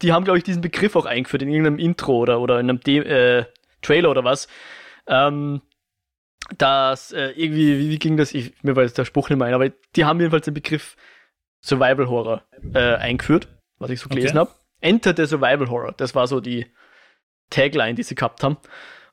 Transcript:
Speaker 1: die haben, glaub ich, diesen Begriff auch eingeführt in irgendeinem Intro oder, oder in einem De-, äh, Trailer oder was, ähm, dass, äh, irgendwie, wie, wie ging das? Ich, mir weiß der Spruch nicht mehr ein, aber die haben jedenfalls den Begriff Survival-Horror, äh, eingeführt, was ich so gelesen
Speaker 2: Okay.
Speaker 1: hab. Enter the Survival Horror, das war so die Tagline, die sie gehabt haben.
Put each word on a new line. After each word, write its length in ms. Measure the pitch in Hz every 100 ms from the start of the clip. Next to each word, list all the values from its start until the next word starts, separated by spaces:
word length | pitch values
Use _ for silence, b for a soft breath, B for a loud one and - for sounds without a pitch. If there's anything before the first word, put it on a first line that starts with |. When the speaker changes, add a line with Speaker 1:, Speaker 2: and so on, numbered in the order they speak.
Speaker 1:
die 100 | 170
haben, 120 | 165
glaub 120 | 185 175
ich, 80 |
diesen 160 | 170 175
Begriff 340 | 170 - 208
auch 120 | 175 -
eingeführt 360 | 120 127 135
in 60 | 139
irgendeinem 300 | 151 156 147
Intro 400 | 165 175 - 120
oder, 200 | 120 120
oder 200 | 123 123
in 80 | 123
einem 120 | 127
De-, 180 | 139 143
äh, 400 | - 139 123 123 117 _ _ -
Trailer 300 | - 151 170
oder 140 | 131
was, 220 | 123 139 - B B B B B -
ähm, 560 | 131 143 147 147 143 _ _ _ _ _ _ _ - - -
dass, 540 | 135 135 135 131 -
äh, 180 | 175 135 135
irgendwie, 420 | 160 156 151 139
wie, 120 | 151
wie 80 | 156
ging 180 | 156 156
das? 160 | 143
Ich, 180 | 143 120 _
mir 140 | 143 131
weiß 160 | 120
der 120 | - 127
Spruch 240 | 143 -
nicht 80 | 139
mehr 100 | 120
ein, 60 |
aber 160 | 127 135 - _ -
die 80 |
haben 140 | 151 165
jedenfalls 240 | 170 160
den 100 | 156
Begriff 420 | 147 - 156 - - b b b b _ _
Survival-Horror, 800 | - 135 127 135 127 120 113 110 _ - -
äh, 200 | 131 123 117
eingeführt, 520 | 120 123 - 156 - _ _ -
was 120 | 127
ich 100 | 127
so 80 | 139
gelesen 260 | 135 131 151
Speaker 2:
Okay. 120 | 175
Speaker 1:
hab. 80 | _ _ -
Enter 340 | 165 226 196 170
the 100 | 151
Survival 420 | 151 127 143 127
Horror, 220 | 120 113 -
das 180 | 131
war 120 | 135 123
so 100 | 135
die 260 | 117 120 113 b b b b b _ _ -
Tagline, 440 | - 139 147 113
die 80 | 120
sie 100 | 117
gehabt 300 | 135 120 -
haben. 140 | 143 151 B B B B B